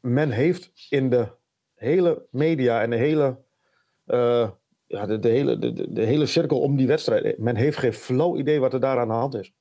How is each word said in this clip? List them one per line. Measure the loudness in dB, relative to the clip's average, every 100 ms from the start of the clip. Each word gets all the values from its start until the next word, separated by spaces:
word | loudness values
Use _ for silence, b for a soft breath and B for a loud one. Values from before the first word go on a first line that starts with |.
men | 0 0 0
heeft | 0 0 0 -6 _ -4
in | -2 2
de | 0 0 -8 _ _ _
hele | _ -2 2 2 0 -6
media | -2 0 2 2 2
en | 0
de | 0
hele, | 0 2 0 -2 _ _ _ _ _ _
eh, | _ 0 2 2 0 -4 _ _ _
ja, | -8 -4
de, | 0
de | 2
hele, | 2 2 -2
de, | -2
de, | -4 -6
de | -2
hele | 0 0 2
cirkel | 0 0 0
om | 0 2
die | 2
wedstrijd, | 2 2 0 0 -2
men | -2 0
heeft | 0 0
geen | -2
flauw | -2 -4 0 0 0
idee | 0 2
wat | 2
er | 0
daar | 0 0
aan | 0
de |
hand | -2 -2
is. | -6 -12 _